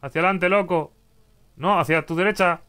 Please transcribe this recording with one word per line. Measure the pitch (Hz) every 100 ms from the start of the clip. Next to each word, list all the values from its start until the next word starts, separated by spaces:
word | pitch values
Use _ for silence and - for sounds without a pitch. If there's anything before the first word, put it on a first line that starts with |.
Hacia | 139 156
adelante, | 175 190 180
loco. | 196 185 175 151 _ _ _ _ _ _ _
No, | 170 196
hacia | 143 160
tu | 151 165
derecha. | 190 208 185 170